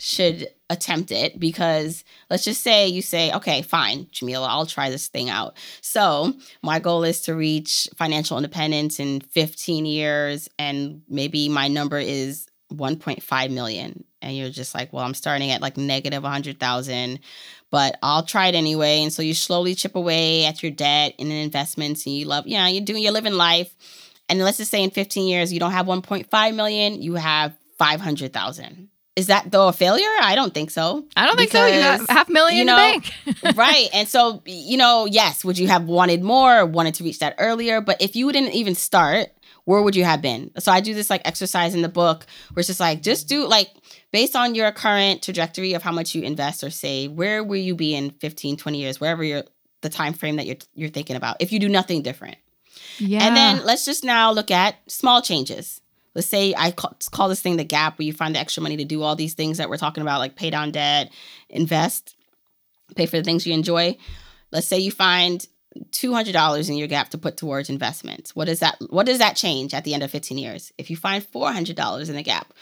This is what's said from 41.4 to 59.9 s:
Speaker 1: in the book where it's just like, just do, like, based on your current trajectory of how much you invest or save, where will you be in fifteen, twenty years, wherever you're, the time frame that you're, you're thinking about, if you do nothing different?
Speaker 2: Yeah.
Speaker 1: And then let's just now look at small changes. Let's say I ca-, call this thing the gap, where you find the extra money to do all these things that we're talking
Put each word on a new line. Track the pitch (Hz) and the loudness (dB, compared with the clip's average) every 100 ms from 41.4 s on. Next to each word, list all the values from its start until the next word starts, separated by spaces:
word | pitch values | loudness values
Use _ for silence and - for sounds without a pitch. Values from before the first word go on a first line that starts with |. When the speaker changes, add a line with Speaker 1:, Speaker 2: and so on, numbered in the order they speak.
| 185 180 175 | -4 0 0
Speaker 1:
in | 185 | 0
the | 170 | -2
book | 175 170 160 - - - | 2 2 2 -4 -20 -10
where | - | -4
it's | 175 | -4
just | 180 | 0
like, | 170 156 | 0 0
just | 151 - 151 | -2 -2 -2
do, | 240 | -2
like, | - 220 190 _ - - _ | 2 2 0 _ -20 -20 _
based | 208 269 262 | 0 2 2
on | 240 | 0
your | 226 214 | 2 0
current | 208 220 202 196 190 | 0 2 4 2 0
trajectory | - 185 165 165 190 | -4 -4 -4 -4 -4
of | 175 | -4
how | 175 | -4
much | 170 165 | -4 -4
you | 165 | -4
invest | 120 151 143 151 | -4 -4 -4 -4
or | 139 | -8
save, | - 139 135 139 | -8 -6 -4 -6
where | 151 190 214 | -4 -2 -2
will | 214 196 | -2 -4
you | 185 | -2
be | 175 156 147 | -2 -2 -2
in | 143 | -4
fifteen, | 143 151 151 143 151 | -8 -10 -8 -8 -6
twenty | - 147 | -6 -6
years, | 135 131 | -6 -6
wherever | 156 165 | -4 -4
you're, | 160 143 - _ _ _ | -4 -6 -8 _ _ _
the | 156 | -8
time | - 151 | -4 -4
frame | 160 151 151 | -4 -4 -4
that | 139 | -6
you're, | 131 - | -10 -14
you're | - 156 | -10 -8
thinking | 156 147 127 | -8 -8 -6
about, | 123 - | -6 -4
if | 180 | -2
you | 220 | 0
do | 202 | 2
nothing | 196 185 170 | 2 0 -2
different? | 131 - - - _ _ _ - - - | -4 -8 -14 -20 _ _ _ -20 -16 -6
Speaker 2:
Yeah. | 202 208 208 | -2 2 4
Speaker 1:
And | 254 | 6
then | 277 - 208 | 6 4 2
let's | 240 | 0
just | - 285 | 0 -4
now | 254 233 226 | 0 4 4
look | 220 208 | 2 2
at | 180 196 - - | 2 2 0 -12
small | - 254 247 | -2 4 4
changes. | - 160 131 - - - _ _ _ | 4 -2 -2 -8 -12 -14 _ _ _
Let's | - 170 | -6 0
say | 202 196 180 | 2 2 2
I | 170 | 0
ca-, | 175 - - - | 0 -8 -8 -8
call | - 190 | 0 0
this | 190 | 0
thing | 185 170 | 0 -2
the | |
gap, | 156 147 156 156 | 2 2 2 0
where | 156 | -6
you | |
find | 151 156 | -2 -2
the | 156 | -2
extra | 151 - | -4 -4
money | 156 151 | -4 -4
to | |
do | 147 156 | -4 -4
all | 151 | -2
these | 156 156 | -2 -4
things | - 156 160 | -4 -4 -4
that | 156 | -4
we're | 143 | -4
talking | 156 | -4